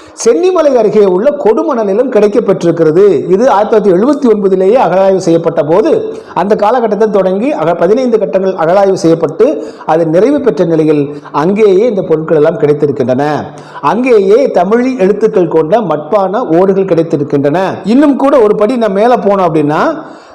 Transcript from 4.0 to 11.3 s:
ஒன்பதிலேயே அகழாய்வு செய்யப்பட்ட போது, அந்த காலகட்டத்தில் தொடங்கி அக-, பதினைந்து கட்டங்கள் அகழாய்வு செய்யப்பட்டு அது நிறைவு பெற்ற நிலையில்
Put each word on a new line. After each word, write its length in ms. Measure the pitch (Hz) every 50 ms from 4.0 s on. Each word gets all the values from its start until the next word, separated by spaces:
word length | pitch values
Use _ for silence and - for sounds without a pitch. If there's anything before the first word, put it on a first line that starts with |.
| 220 285 302 285 285
ஒன்பதிலேயே 480 | 233 208 202 196 190 190 185 190 190 226
அகழாய்வு 440 | 262 208 165 175 190 190 196 190
செய்யப்பட்ட 460 | 185 - 170 165 165 160 165 160 160 147
போது, 500 | 147 165 202 285 330 226 147 - - - - - - -
அந்த 220 | 160 175 202 214
காலகட்டத்தில் 540 | 185 202 208 247 262 233 214 208 196 226 214
தொடங்கி 440 | 196 196 180 185 185 202 233 285 302
அக-, 220 | - 156 165 170
பதினைந்து 440 | 170 175 180 214 262 254 247 220 -
கட்டங்கள் 340 | 196 - - 190 190 190 185
அகழாய்வு 400 | - 160 160 180 202 196 196 190
செய்யப்பட்டு 720 | 151 - 160 165 160 165 143 - - 214 285 311 - - - - - -
அது 220 | - 156 165 170
நிறைவு 340 | 160 156 180 214 269 294 285
பெற்ற 240 | 262 240 - - 180
நிலையில் 560 | 165 165 156 156 156 156 147 139 143 - - - -